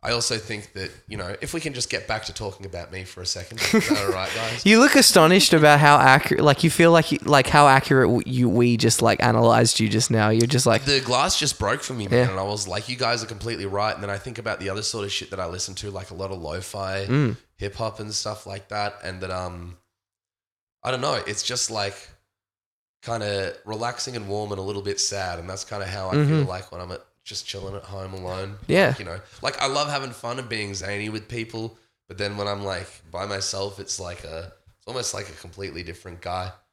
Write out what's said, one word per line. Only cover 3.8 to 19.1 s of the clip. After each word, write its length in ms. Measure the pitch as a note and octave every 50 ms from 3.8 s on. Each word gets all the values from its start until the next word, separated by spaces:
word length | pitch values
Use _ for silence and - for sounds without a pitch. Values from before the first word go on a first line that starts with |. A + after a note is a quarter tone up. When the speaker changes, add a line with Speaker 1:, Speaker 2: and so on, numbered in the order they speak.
| G3+ -
Speaker 1:
that 80 | D#4 - G2+
all 60 | G2
right, 180 | - F#2 F#2+ F#2+ -
guys? 300 | A2+ A2+ A2 A2+ A#2+ -
Speaker 2:
<laughs> 0 |
You 140 | G3 G#3+ A3
look 160 | B3+ C#4+ -
astonished 580 | C#4+ A3+ - - G3 D#3+ D#3+ F3+ G3+ G3 - -
about 260 | D#3+ D3+ D3+ D3 C#3+
how 180 | D3+ D3 C#3+ C#3+
accurate, 460 | C3+ C3+ C3 C#3+ - - - - -
like, 200 | D3+ C#3 - -
you 60 | E3
feel 220 | - - E3+ E3
like, 200 | E3 E3 D#3 -
you, 60 | D#3 C#3 -
like, 240 | - D3 C#3 C3 -
how 200 | - D3+ C#3+ C#3+
accurate 400 | C3 C3+ C3 - C#3+ C3 B2+ -
w-, 160 | A2+ A#2 -
you, 220 | - B2+ B2+ B2 A#2+
we 300 | F2+ A#2 A#2+ A#2+ A#2+ A2
just, 240 | A2+ A#2 A2 -
like, 200 | A#2 A2+ G#2+ - -
analyzed 560 | A#2+ A2+ A2+ A#2 A#2 A2+ A#2 A#2 A2+ - -
you 100 | A2+ A2
just 220 | G2+ A2 A2+ -
now. 180 | A2+ A2+ G#2+ G#2+
You're 160 | A2 A2+ A#2 A#2+
just 180 | D3 B2 B2+ B2
like, 180 | A2 A2 C3
Speaker 1:
The 160 | C3+ C#3+ C3+
glass 360 | C3 B2 B2 B2 C#3+ F#3 F#3 -
just 180 | D#3 C#3 - -
broke 240 | A2 G2+ A#2 C#3+
for 120 | - - C3
me, 140 | A#2+ G#2 F#2+
man, 180 | A#2+ A#2+ B2
Speaker 2:
Yeah. 40 | A#2
Speaker 1:
and 80 | F#2+ F#2+
I 40 | F#2+
was 240 | G2+ G#2 G#2 G2+ F#2
like, 220 | F2 - G#2 -
"You 60 | B2
guys 280 | A#2+ B2 A#2 A#2+ A#2+ A2
are 40 | -
completely 380 | A#2 G2+ A2 A#2 A#2 D#2 G2
right." 280 | G2 F#2+ G2+ G#2 A2 -
And 100 | - G2+
then 60 | G2+
I 60 | G2 G2
think 180 | - C3 A#2 A2+
about 220 | G2+ A2 G#2 -
the 100 | F#2 G2
other 140 | F#2+ G#2 G#2+
sort 200 | - - A2+ G2+
of 60 | G2+
shit 200 | - - F#2 -
that 80 | G2 F#2
I 80 | F#2 E2+
listen 260 | F2 F#2 - - F#2+
to, 140 | - - G#2
like, 220 | G2 F#2 F#2 -
a 40 | -
lot 160 | E2 F#2+ F#2+
of 80 | F#2+ F#2
lo-fi 680 | E2 D2+ D#2 F#2 F#2+ - - G#2 G2 F#2+ F#2+ G2 G2 G2
Speaker 2:
Mm. 300 | A#2+ C#3+ D3 A#2+ A2 - _ _ _ _
Speaker 1:
hip 180 | G2 G2+ -
hop 240 | - A#2 A2 G#2 -
and 140 | A2 G#2 G#2+
stuff 320 | - - A2 G#2+ G2 -
like 220 | G2 G2 G2 F#2+ _
that, 280 | G#2+ G#2 G2+ G#2 G2+ - -
and 180 | D#2+